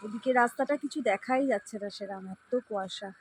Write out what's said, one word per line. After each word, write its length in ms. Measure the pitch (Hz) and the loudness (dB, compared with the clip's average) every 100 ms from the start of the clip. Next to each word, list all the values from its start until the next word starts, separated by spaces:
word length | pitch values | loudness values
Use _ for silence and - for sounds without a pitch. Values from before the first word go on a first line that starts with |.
ওদিকে 260 | 214 220 262 | -6 -4 2
রাস্তাটা 420 | 247 240 - 269 294 | 6 4 4 0 0
কিছু 220 | 285 311 | -2 -2
দেখাই 460 | 233 196 - 262 277 | 2 0 2 2 4
যাচ্ছে 280 | 214 - 214 | 0 -2 -8
না 80 | 202 | -8
সেরকম, 360 | - 196 196 190 | -8 -8 -8 -8
এত 200 | 185 _ 247 - | -12 _ -2 0
কুয়াশা। 420 | 208 190 - 196 190 | -4 -4 -6 -10 -12